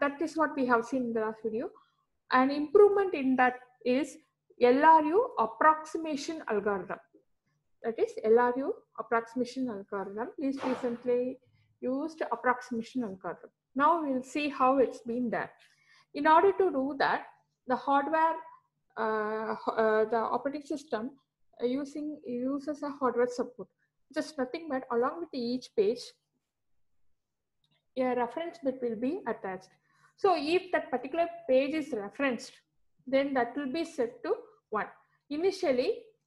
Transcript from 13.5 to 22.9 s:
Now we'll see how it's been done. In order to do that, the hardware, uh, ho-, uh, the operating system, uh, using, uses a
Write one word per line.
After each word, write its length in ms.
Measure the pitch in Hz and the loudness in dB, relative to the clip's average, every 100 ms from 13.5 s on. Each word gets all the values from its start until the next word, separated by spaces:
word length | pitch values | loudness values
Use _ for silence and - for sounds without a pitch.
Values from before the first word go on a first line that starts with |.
| _ _ 262 | _ _ 2
Now 260 | 294 339 | 4 4
we'll 220 | 294 254 | 0 -4
see 240 | 262 302 294 | -4 -4 -4
how 300 | 285 254 277 | 2 4 4
it's 240 | 262 - | 2 0
been 280 | 233 240 240 | -8 -4 -2
done. 180 | 175 - - _ _ _ _ _ | -4 -6 -12 _ _ _ _ _
In 140 | 285 311 | 0 4
order 240 | 330 392 381 | 6 6 4
to 140 | 370 | 2
do 240 | 277 269 277 | 0 -2 0
that, 280 | 156 262 - _ _ _ 247 | 0 0 -6 _ _ _ -4
the 80 | 240 | -4
hardware, 580 | 285 277 285 320 320 320 - - _ _ _ - | 2 0 2 2 2 0 -10 -20 _ _ _ -4
uh, 580 | 220 214 214 220 220 | -2 -2 -4 -4 -6
ho-, 220 | 220 - 226 | -6 -2 2
uh, 280 | 220 214 220 | 4 4 2
the 60 | 226 | 0
operating 500 | 220 247 277 294 - | 0 -2 -4 -6 -8
system, 460 | 294 - 214 254 - _ _ _ - | -8 -6 -6 -6 -12 _ _ _ -4
uh, 40 | 247 | -2
using, 520 | 269 285 302 302 294 240 | -2 -4 -8 -10 -10 -8
uses 560 | 247 262 277 294 294 | -4 -4 -4 -6 -6
a 80 | 285 | -6